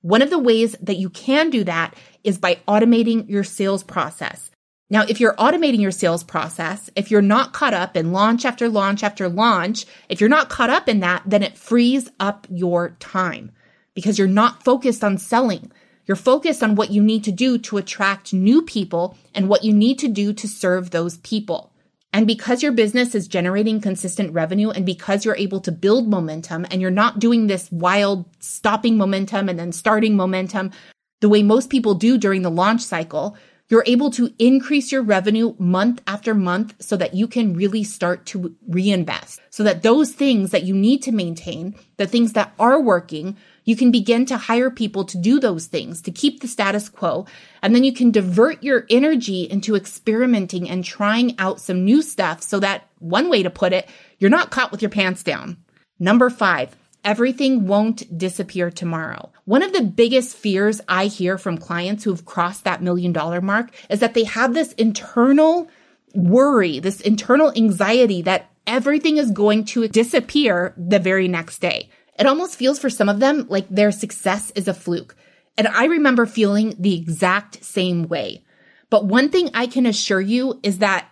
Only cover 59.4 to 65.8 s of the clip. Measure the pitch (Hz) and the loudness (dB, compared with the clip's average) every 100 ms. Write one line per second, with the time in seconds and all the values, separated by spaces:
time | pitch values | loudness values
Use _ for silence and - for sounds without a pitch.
59.4 | - 240 381 381 214 196 233 254 247 - | 0 0 2 0 0 2 2 2 0 -6
60.4 | 214 190 208 208 - 185 202 208 180 185 | -2 0 0 -2 -2 -2 -2 -2 -2 -2
61.4 | 190 165 - 175 180 208 214 175 - - | -4 -8 -6 -6 -4 -4 -4 -6 -8 -4
62.4 | 175 202 196 175 180 180 175 165 156 175 | -4 -4 -6 -4 -2 -2 -2 -2 -4 -4
63.4 | 190 208 240 - - 208 233 233 220 226 | -2 -2 -4 -12 -6 -2 0 0 -2 0
64.4 | 254 254 320 - 226 214 - 240 247 285 | 0 0 -4 0 0 0 -4 2 4 6
65.4 | 311 349 339 _ | 4 2 -4 _